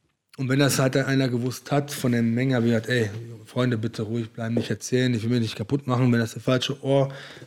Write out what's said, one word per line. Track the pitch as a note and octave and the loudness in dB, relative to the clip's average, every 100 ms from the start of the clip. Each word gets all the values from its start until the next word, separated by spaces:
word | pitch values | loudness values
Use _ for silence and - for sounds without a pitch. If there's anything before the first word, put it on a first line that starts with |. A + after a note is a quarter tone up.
| _ _ _ - | _ _ _ -6
und | B2+ | 0
wenn | C3+ | 4
das | C#3 C#3 | 4 4
halt | C3+ C#3 | 2 2
einer | C3 C3+ C3 | 2 2 2
gewusst | A#2+ B2 A#2+ - | 0 -2 -6 -2
hat | C#3+ C#3+ | -2 -2
von | - B2+ | -4 0
der | A#2+ | 2
Menge, | A#2 A2+ C3 B2+ | 2 2 2 2
hab | |
ich | A#2 | 2
gesagt, | A#2+ B2 | 2 0
„Ey, | B2 G#2+ G#2 A#2 A2+ G#2+ | 0 0 -4 -12 -16 -8
Freunde, | B2 B2+ A#2 | -2 0 0
bitte | A2 - | -2 -4
ruhig | G#2 A#2 A2 | -4 -4 -6
bleiben, | - A2+ A#2 | -6 -4 -2
nicht | - | -2
erzählen, | A2 - B2+ B2+ | -6 -2 2 2
ich | A#2 | 0
will | A2+ | 0
mich | B2 | 0
nicht | A2 - | 0 -4
kaputt | G#2+ C#3+ - | -4 -4 0
machen. | B2 B2+ | 2 4
Wenn | A#2+ | 4
das | A2+ | 2
der | - | -4
falsche | - B2+ - - | 0 0 0 -4
Ohr | C3+ C#3 C3+ C#3 - - | 2 2 2 -2 -16 -18